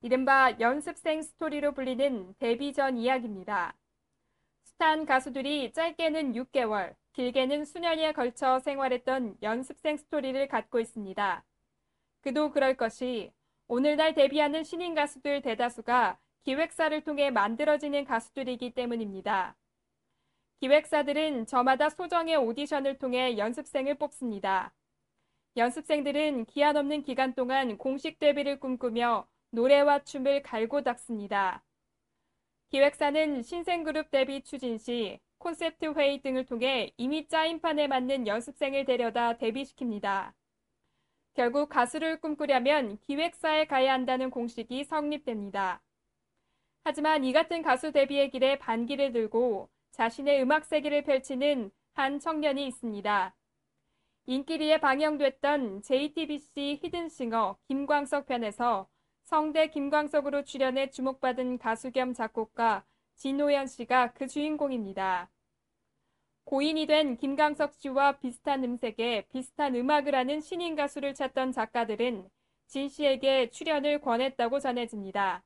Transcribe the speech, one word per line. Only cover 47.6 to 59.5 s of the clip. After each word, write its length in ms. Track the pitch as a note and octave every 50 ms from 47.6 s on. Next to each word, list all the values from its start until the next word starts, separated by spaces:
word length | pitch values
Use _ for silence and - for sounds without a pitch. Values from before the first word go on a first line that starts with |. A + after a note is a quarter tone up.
가수 300 | D#4+ D#4+ B3+ B3 - D#4
데뷔의 400 | C#4 D4 C#4 C#4 C#4+ C#4 C#4 C4+
길에 260 | C4+ C4 C4 C4 C#4 C4+
반기를 540 | - - A3+ A3+ A#3 A#3 C#4 C4+ C#4 C#4
들고 580 | A#3 A#3 A3 G#3+ - A3+ B3 B3+ A3 F#3+ - - _ _ _ _
자신의 500 | _ - A3+ A#3 A3+ - C#4 C#4+ C#4+ C#4
음악 240 | C4 B3 D4 D#4 D4+
세계를 380 | - D#4+ D4+ C#4+ D4 C#4+ D4 D4
펼치는 680 | D4+ C#4 C4 C4+ - C#4 B3 C#4 D4 D4 C4 A3 G3 _ _ _ _ _
한 260 | - C#4 C4+ C#4+ C#4+
청년이 460 | - E4 D#4+ D#4 D4 D4+ C#4 C4+ C#4+ C4
있습니다. 680 | B3 - - A#3 G#3+ G3+ G3 G#3 G#3 G3+ F#3 F#3+ _ _ _ _ _ _ _ _ _ _ _ _ _ _ _ _ _ _ _
인기리에 540 | - B3+ C4+ C#4 - E4 D#4 D#4 D4+ D#4 D#4
방영됐던 1040 | D#4 C#4 C4+ C#4 D#4 D4+ D4+ C#4+ D4 C4+ C4 _ - C#4 D4 D4 C4 A3 F#3+ G3 G#3+
제이티비씨 960 | - C4 C4 C#4+ D4+ D4 E4 D#4+ D4+ D4 C#4+ - _ _ D4 C#4+ C#4+ D4 C#4+
히든싱어 760 | - E4+ F4 F4 E4+ D#4+ - - C4 A#3 A3 A3+ A3 F#3+ G3 _ _ _
김광석 580 | C4 C4+ C#4+ C4+ D4 D4 C#4+ C#4 - C#4+ C#4+
편에서 640 | _ C4 A#3+ A#3 G#3+ G#3 - A#3+ A#3+ A3+ F#3+ F#3+ _ _ _ _ _ _ _ _
성대 440 | - - D#4 D#4 D#4